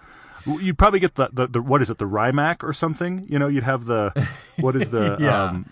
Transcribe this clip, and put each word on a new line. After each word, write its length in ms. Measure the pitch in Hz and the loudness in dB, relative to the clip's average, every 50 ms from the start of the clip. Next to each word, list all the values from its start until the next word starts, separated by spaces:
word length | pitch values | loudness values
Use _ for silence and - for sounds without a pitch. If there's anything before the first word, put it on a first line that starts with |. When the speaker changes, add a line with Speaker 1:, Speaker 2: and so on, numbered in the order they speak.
| - - - - - - - - - | -20 -20 -20 -20 -20 -20 -20 -10 -6
Speaker 1:
W-, 180 | - 151 156 196 | -6 -4 -2 -2
you'd 120 | 185 165 - | 0 4 6
probably 220 | 190 214 202 190 | 6 6 6 4
get 160 | 180 175 - | 2 0 0
the, 140 | - 131 - - | 0 -2 0 0
the, 160 | 127 127 123 | -2 -2 0
the, 120 | 120 120 120 | 0 -2 0
what 200 | - 135 143 123 | 2 2 2 2
is 80 | 110 | 0
it, 80 | 113 - | -2 -4
the 80 | 107 | -4
Rimac 560 | 98 101 104 110 127 131 143 147 160 175 - - | -2 0 0 2 2 2 2 0 0 -2 -2 -6
or 100 | 131 151 | -8 -6
something? 540 | - 165 165 156 - 175 180 185 190 190 - | -4 -2 -4 -2 -2 -4 -4 -6 -6 -6 -4
You 120 | 147 143 | -2 0
know, 80 | 143 143 | 0 2
you'd 160 | 143 139 117 | 0 0 0
have 220 | 127 135 123 117 | 0 -2 -2 -2
the, 260 | 117 117 110 104 101 - 143 - - - - - - - - | -2 0 0 0 0 0 -2 -2 -4 -4 -10 -18 -12 -6 -2
what 160 | 127 131 127 | 0 0 0
is 140 | 135 113 - | 0 0 0
the, 260 | 120 113 104 101 101 | 0 0 0 0 0
Speaker 2:
<laughs> 40 | - | 0
Yeah. 260 | 151 139 113 101 98 | 2 2 2 2 0
Speaker 1:
um, 200 | 92 90 90 92 - | -2 -4 -6 -8 -8